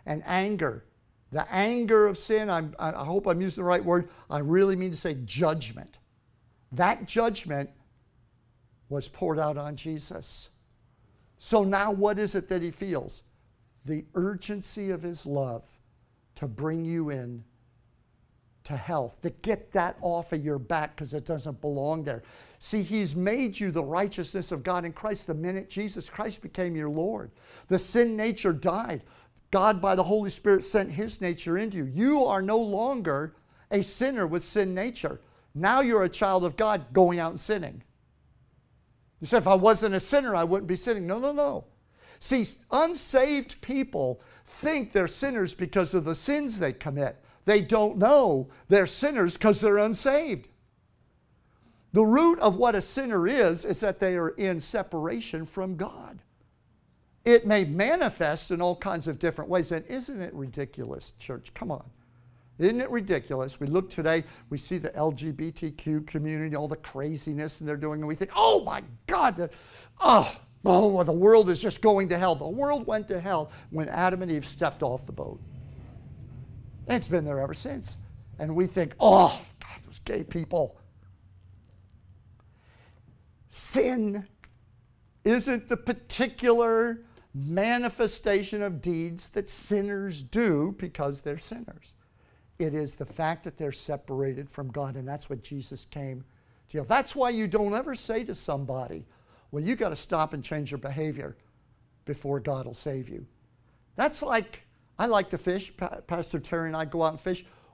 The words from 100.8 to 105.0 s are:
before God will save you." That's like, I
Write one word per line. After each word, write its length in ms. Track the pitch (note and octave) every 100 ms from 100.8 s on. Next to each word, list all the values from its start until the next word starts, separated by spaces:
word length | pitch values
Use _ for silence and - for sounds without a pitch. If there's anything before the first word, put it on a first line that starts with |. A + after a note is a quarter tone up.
| C3+ C#3 D#3 C#3+ C#3+ A2 _ _ _ _ _ _ -
before 340 | C#3+ C#3 C#3
God 280 | C3 C3+ A#2+
will 80 | A#2
save 340 | D3 C3+ B2+
you." 160 | - - _ _ _ _ _ _ -
That's 260 | D4 -
like, 460 | D4 A3+ - - _ _ _
I 80 | -